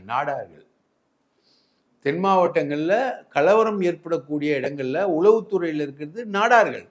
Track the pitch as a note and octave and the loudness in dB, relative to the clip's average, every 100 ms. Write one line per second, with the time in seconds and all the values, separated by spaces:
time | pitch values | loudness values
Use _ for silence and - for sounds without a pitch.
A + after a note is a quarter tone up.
0 | F#2+ B2 D3 C3+ G2 D#2 _ _ _ _ | -6 -4 -4 -6 -10 -18 _ _ _ _
1 | _ _ _ _ _ _ _ _ _ _ | _ _ _ _ _ _ _ _ _ _
2 | C#3 E3 G3 F#3+ F3 E3+ D3 D3 D#3+ G#3+ | -6 -2 2 2 2 0 -2 -4 0 0
3 | C4+ - - D3 D#3+ G#3+ A3 G#3 F3 D#3+ | -2 -6 -6 0 4 4 2 0 -2 -4
4 | E3 E3 C#3 D3+ D3 C#3+ B2 C#3+ C3 D3 | -6 -6 -4 -4 -2 -2 -4 -6 -4 -2
5 | G3 D#3 G3 A3+ G3 F#3+ E3+ D3+ C#3+ C#3 | -2 2 4 4 2 -4 -2 -4 -6 -8
6 | D3+ G3 A#3 G3 A3+ A#3 F3+ B2 - | -14 -12 -6 0 4 6 4 -2 -14